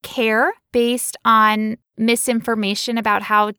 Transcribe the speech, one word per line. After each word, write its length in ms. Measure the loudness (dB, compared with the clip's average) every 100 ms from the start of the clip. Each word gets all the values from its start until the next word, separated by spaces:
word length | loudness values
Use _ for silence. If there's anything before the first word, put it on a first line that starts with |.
care 520 | -10 -2 0 2 0 -2 _
based 440 | 0 0 -2 -6 -4 2
on 500 | 4 4 2 -2 -6 _ -4
misinformation 1000 | 0 0 0 -2 -2 -2 -2 -4 -4 -4
about 240 | 0 -2
how 300 | 2 2 2